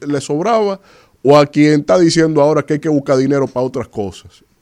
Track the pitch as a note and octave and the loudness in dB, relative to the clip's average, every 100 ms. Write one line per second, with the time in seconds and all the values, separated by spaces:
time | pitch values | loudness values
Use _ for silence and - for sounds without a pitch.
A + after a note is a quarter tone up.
0 | C#3+ C#3+ - D3 F#3 A3+ G#3 F#3+ _ _ | -8 -6 -4 -4 -2 -2 -2 -6 _ _
1 | _ _ C3 D3 D3 C#3+ D3+ D3+ D3 F#3 | _ _ 2 4 4 2 2 2 2 2
2 | E3+ D#3+ D#3+ D#3 C#3+ D#3 C#3+ D3+ D#3 D3 | 2 2 0 2 0 0 -2 -4 -2 -2
3 | C#3 C3 C3+ C#3+ C3 - C3 C3+ A2 - | 0 0 0 0 -2 -4 -6 -6 -8 -8
4 | G2+ - F#2+ _ _ _ | -8 -10 -20 _ _ _